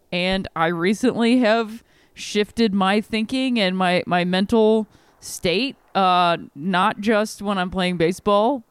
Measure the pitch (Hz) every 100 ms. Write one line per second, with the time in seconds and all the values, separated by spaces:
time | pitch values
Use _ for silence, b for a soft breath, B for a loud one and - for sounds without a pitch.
0 | _ 180 180 190 190 - 165 175 175 214
1 | 247 202 233 254 226 226 220 226 b b
2 | b - - 208 208 - 226 196 190 208
3 | 202 220 220 262 262 240 185 185 180 180
4 | - 175 175 185 202 233 214 220 220 b
5 | b b - - 185 175 269 - _ -
6 | 185 180 175 170 - - 170 180 196 208
7 | 208 214 220 - 202 190 180 185 180 175
8 | 165 185 - 202 220 277 -